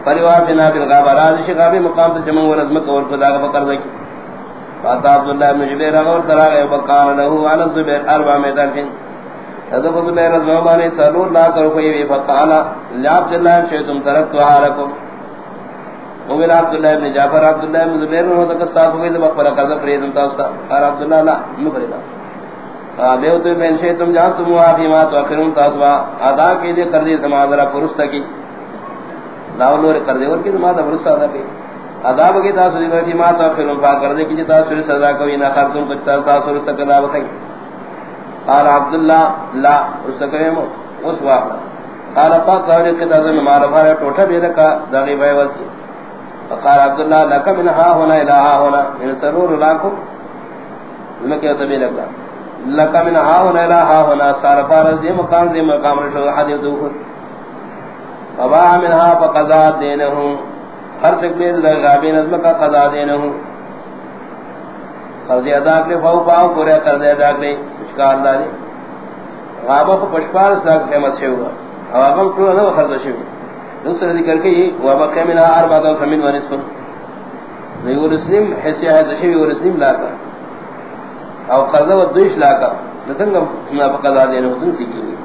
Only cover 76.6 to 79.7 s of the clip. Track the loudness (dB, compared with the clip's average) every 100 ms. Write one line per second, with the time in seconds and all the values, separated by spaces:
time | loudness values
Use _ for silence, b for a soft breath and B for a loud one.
76.6 | -10 -14 -16 -16 -18 -18 -18 -18 -18 -18
77.6 | -16 -12 -4 -2 0 -2 0 0 0 -2
78.6 | -4 -4 2 4 4 0 0 2 2 0
79.6 | -2